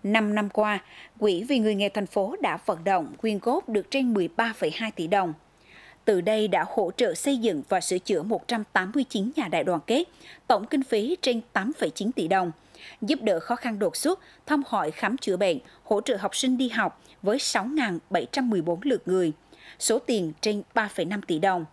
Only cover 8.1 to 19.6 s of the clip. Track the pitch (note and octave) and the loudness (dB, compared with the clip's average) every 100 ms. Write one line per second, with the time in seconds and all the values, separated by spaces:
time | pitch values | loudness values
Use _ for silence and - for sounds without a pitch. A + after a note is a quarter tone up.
8.1 | F#3 F#3 A3 - A#3 G#3 G3 F#3 C#4+ B3+ | 0 0 -4 -2 -4 0 0 0 -2 0
9.1 | A3 G3+ D#4 G#3 E3 E3+ F3 - B3 F4+ | 0 -2 -2 -2 0 0 -2 0 0 0
10.1 | - - - _ A3 G#3+ D4 C4 A3 A3+ | -8 -20 -20 _ 0 2 -2 0 0 0
11.1 | F4+ - A#3 - - G3+ D#4 F3+ - G#3 | -2 0 -2 -2 -2 -2 -2 -4 -2 -4
12.1 | B3+ E3 F#3+ F3 D#3+ _ - - - G#3 | -2 0 0 0 -6 _ -20 -20 -10 -4
13.1 | C#4+ A3 F3+ - A#3+ B3+ G#3 A3 - - | 0 2 0 -2 -4 -4 -2 -2 0 -2
14.1 | F#4+ - - - D4 C#4 G#3 D#3 - G3+ | -2 -6 -20 -2 -2 0 -2 -2 -2 -2
15.1 | B3 - F#3 G3 D3 - - - G#3 A#3 | -2 -2 2 2 0 -4 -20 -2 0 0
16.1 | G#3 G3+ - C4 B3+ B3+ A3 G3 - - | -2 -2 -2 0 2 0 0 -2 -4 -20
17.1 | - F#3+ B3 - A3+ G#3 D4+ B3 E3 _ | -6 -2 0 0 -2 0 0 0 -2 _
18.1 | F#3+ C3 - B3+ G3+ D#3+ E3+ C4+ A3+ - | -2 0 -2 0 0 0 -2 0 -2 0
19.1 | F#3 F3 D3+ _ - | 0 0 -2 _ -20